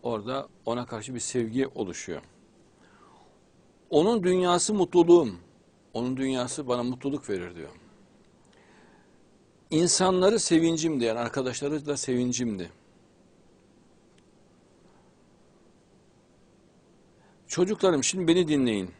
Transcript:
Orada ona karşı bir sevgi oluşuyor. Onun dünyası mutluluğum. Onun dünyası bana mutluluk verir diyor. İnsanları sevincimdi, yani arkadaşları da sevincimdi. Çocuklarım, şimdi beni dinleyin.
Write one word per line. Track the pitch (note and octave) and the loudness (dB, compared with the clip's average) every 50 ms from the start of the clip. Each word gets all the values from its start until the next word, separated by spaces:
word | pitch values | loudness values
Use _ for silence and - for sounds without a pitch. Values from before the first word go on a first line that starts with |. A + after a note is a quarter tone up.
| - | -4
Orada | A#2+ A#2+ G#2+ G2+ A2+ C3 C#3 - - - - _ | -4 -6 -4 -6 -6 -8 -8 -8 -10 -18 -12 _
ona | A2+ A#2 A#2+ B2 | -6 -6 -6 -6
karşı | - - A2 G#2+ - B2+ | -8 -10 -12 -10 -10 -10
bir | A#2 | -10
sevgi | - - - B2+ A#2 A2 A2 B2+ C3+ - | -10 -6 -4 -4 -4 -2 -2 -2 -2 -2
oluşuyor. | - - A2+ F#2 E2+ - - - F2 D2 - - _ _ _ _ _ _ - _ _ _ - - - - - - - - - _ _ _ _ _ _ _ _ _ _ _ _ _ | -4 -8 -8 -6 -8 -12 -10 -10 -10 -10 -12 -16 _ _ _ _ _ _ -20 _ _ _ -20 -20 -20 -20 -20 -20 -20 -20 -20 _ _ _ _ _ _ _ _ _ _ _ _ _
Onun | - D3 E3 G#3 A#3+ A3+ F3 | 2 4 4 4 2 2 2
dünyası | F3+ F3+ F#3 F3+ F3+ F3 F3 - - G#3+ | 2 2 2 2 2 2 2 0 0 0
mutluluğum. | G#3 F3+ E3+ - F3+ E3+ E3 F3 F3 D#3 A2+ F#2 E2+ - - _ _ _ _ _ _ _ _ - | 0 0 2 4 4 8 10 8 8 8 4 -6 -12 -18 -20 _ _ _ _ _ _ _ _ -6
Onun | A2 A#2+ B2+ C3 C3 | -6 -4 -4 -4 -4
dünyası | C3+ C3+ C3 B2+ B2 B2 - - D3 B2 | -2 -2 -2 -2 -4 -6 -6 -8 -4 -4
bana | B2 B2 A#2+ | -2 -2 -2
mutluluk | B2 B2+ B2 - C#3+ C#3 C#3+ - - | -4 -6 -6 -6 -6 -6 -6 -6 -6
verir | G#2 F#2 F2 F2+ F2 | -6 -6 -6 -10 -12
diyor. | E2+ D#2 C#2+ - - - - - _ - _ _ _ _ _ _ _ _ _ _ - - _ - - - - - - _ _ _ _ - _ _ _ _ _ _ _ _ _ | -14 -16 -16 -16 -20 -20 -20 -20 _ -20 _ _ _ _ _ _ _ _ _ _ -20 -20 _ -20 -20 -20 -20 -20 -20 _ _ _ _ -20 _ _ _ _ _ _ _ _ _
İnsanları | D#3+ D#3 E3+ E3+ - - F#3+ F#3 F#3+ F3+ F#3 F#3+ A3 A3+ | 0 0 2 2 2 2 2 2 2 4 4 4 4 2
sevincimdi, | - - E3+ D#3+ E3 E3 E3 D#3+ D#3 E3 D#3 C3+ A#2 | 0 4 4 4 4 4 0 0 -2 -2 0 0 0
yani | A#2 A2 A#2+ | 0 0 -2
arkadaşları | A#2+ A#2 - C#3+ B2+ B2+ A#2+ - C#3+ C#3+ D3+ D3+ C#3 | -4 -4 -4 -4 -4 -4 -6 -4 -6 -4 -4 -6 -6
da | C#3+ D3 C3+ | -6 -6 -6
sevincimdi. | - - B2+ B2 B2 B2 B2 B2 B2+ A#2 G#2+ F#2+ F2+ E2 - _ _ _ _ _ _ _ _ _ _ _ _ _ _ _ _ _ _ _ _ _ _ _ _ _ _ _ _ - _ _ _ _ _ _ _ _ _ _ _ _ _ - _ - _ _ _ _ _ _ _ _ _ _ _ _ _ _ _ _ _ _ _ _ _ _ _ _ _ _ _ _ _ _ _ _ _ _ _ _ _ _ _ _ _ _ _ _ _ _ _ _ _ _ | -4 -2 -2 0 0 -2 -2 -2 -4 -4 -4 -6 -8 -12 -14 _ _ _ _ _ _ _ _ _ _ _ _ _ _ _ _ _ _ _ _ _ _ _ _ _ _ _ _ -20 _ _ _ _ _ _ _ _ _ _ _ _ _ -20 _ -20 _ _ _ _ _ _ _ _ _ _ _ _ _ _ _ _ _ _ _ _ _ _ _ _ _ _ _ _ _ _ _ _ _ _ _ _ _ _ _ _ _ _ _ _ _ _ _ _ _ _
Çocuklarım, | - - F3+ F#3 G#3+ - - F#3+ E3+ C#3+ B2+ | -2 -2 0 0 0 0 2 2 2 2 0
şimdi | - - F#3 F3+ D#3+ | -2 -4 -2 0 2
beni | E3 F3+ F3+ D3+ | 2 2 2 0
dinleyin. | D3+ C#3+ C3 A#2+ A2 G2+ F#2 F2+ - - | 0 0 0 0 0 -2 -4 -8 -12 -20